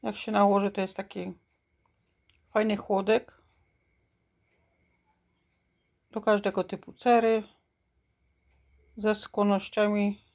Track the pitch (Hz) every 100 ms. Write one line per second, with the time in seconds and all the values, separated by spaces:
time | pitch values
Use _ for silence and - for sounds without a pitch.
0 | 226 202 - 214 202 202 202 202 190 -
1 | 202 202 180 175 _ _ _ _ _ _
2 | _ _ _ _ _ 214 220 208 - 196
3 | 196 220 - _ _ _ _ _ _ _
4 | _ _ _ _ _ _ _ _ _ _
5 | _ _ _ _ _ _ _ _ _ _
6 | _ 220 208 208 208 190 180 - - -
7 | 247 233 226 226 214 _ _ _ _ _
8 | _ _ _ _ _ _ _ _ _ -
9 | 214 208 - - 202 196 - - 208 208
10 | 202 202 _